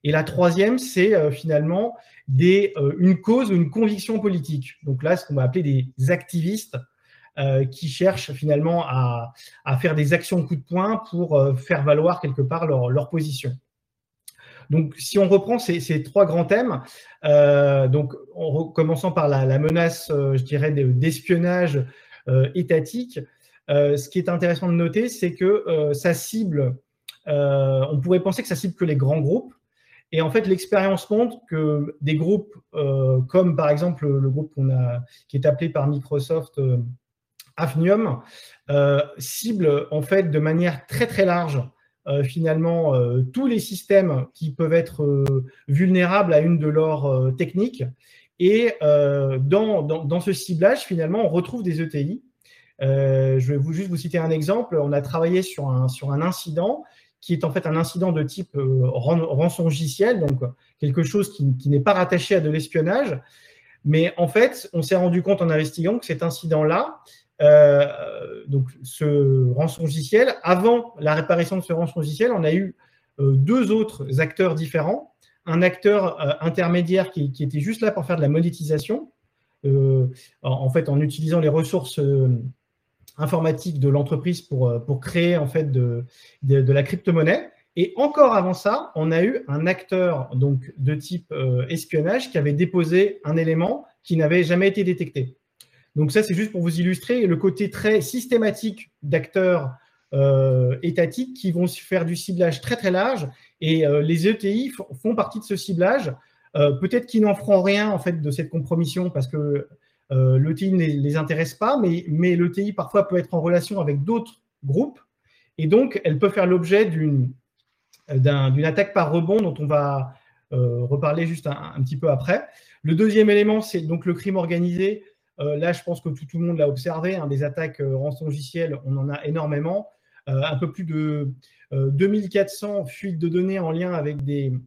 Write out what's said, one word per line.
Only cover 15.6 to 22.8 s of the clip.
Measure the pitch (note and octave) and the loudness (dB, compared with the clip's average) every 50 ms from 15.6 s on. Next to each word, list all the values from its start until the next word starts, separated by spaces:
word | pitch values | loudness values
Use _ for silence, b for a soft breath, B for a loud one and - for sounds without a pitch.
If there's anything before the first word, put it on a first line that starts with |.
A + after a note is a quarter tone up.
| - - E3+ E3+ | -2 -4 -4 -4
ces | - - E3 D3+ - | -2 -2 -4 -4 -4
trois | - - G3 G3 | -2 2 2 2
grands | D#3+ D#3+ E3+ E3 | 4 2 -2 2
thèmes, | - G3+ A3 B3+ B3 F3 B2+ B2+ B B B B B B B - | 2 2 2 2 0 -4 -6 -8 B B B B B B B 0
euh, | D3+ D3 D3 D3 C#3+ C#3+ C#3+ C#3+ C#3 C#3 C3+ C3+ | 4 6 6 8 8 6 6 6 4 4 4 4
donc | B2+ C3 D3+ C#3+ B2+ - - - - - | 4 2 2 0 -2 -6 -12 -18 -18 -10
en | - D#3+ D#3 | -6 -4 -2
re-, | C#3 D#3 E3 D#3+ - | -2 -2 -4 -4 0
commençant | - D#3+ D#3 E3 D3+ - F#3 | 0 0 2 0 -2 -2 -2
par | D#3 F3 D3+ | 0 0 0
la, | D3 C#3+ C3+ C3+ | 2 2 2 2
la | C3 C3 C#3 | 2 2 2
menace, | D3 D3+ D#3 E3+ E3+ E3+ E3 - - - | 2 2 2 2 2 0 -2 -4 -8 -4
euh, | D#3 C#3+ C#3 C3+ C3+ | -2 0 0 0 0
je | C3 B2+ | 0 -2
dirais, | C3 D3 C#3+ C#3+ D#3 | -2 -2 -2 0 0
de, | D3 C#3+ C#3 B2+ | 0 2 2 2
d'espionnage, | B2+ B2 C3+ D#3+ D#3 - - - F3+ E3+ E3+ F3 F3+ F3+ F3+ E3 C#3 C#3+ B2 B B B B B B B B | 2 2 2 0 -2 -2 -2 0 0 2 2 0 2 0 0 0 0 -2 -4 B B B B B B B B
euh, | - B2+ C3 C3 B2+ - | 0 2 2 2 2 0
étatique, | F3+ F3 - F3 D#3+ | -4 0 2 0 0